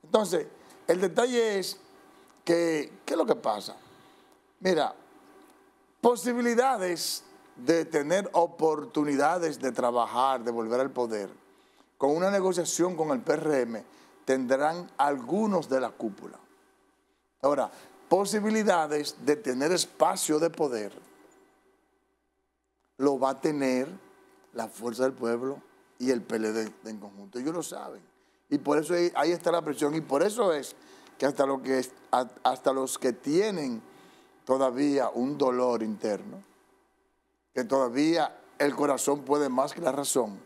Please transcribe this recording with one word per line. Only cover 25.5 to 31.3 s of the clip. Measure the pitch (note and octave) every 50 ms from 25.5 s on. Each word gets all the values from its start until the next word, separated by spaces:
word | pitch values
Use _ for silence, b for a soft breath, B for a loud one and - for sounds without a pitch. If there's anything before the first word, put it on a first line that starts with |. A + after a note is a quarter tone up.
| C#3+ C#3 - - _ _ _ _ _
y | _ B2 B2+
el | C3 A#2+
P | F#2+ - A2+
L | A2 A2 A2
D | A2 A2+ A2 G#2+ - - -
en | G#2+ A2 G#2
conjunto. | G2+ G#2 G2 G2+ G2+ G2+ - F#3
Ellos | C3 D3+ E3
lo | F3 D3+
saben. | - - - - - C#3 G#2 - _ _ b b b b b b _
Y | C#3+ C#3+
por | - C#3+ D3
eso | D3+ D#3 D3+ F3
ahí, | F3 F3 F3 -
ahí | C3 C#3+ D#3+
está | F3 E3+ - F3
la | E3 E3+ D#3
presión. | D3+ C#3+ - D3+ C#3+ D3+
Y | D#3+
por | D#3 - C3+ C#3
eso | E3+ G#3 G#3 A#3+ A3 F#3+ D#3+
es | D3 B2+ - - B B B B B B B B
que | - -
hasta, | C#3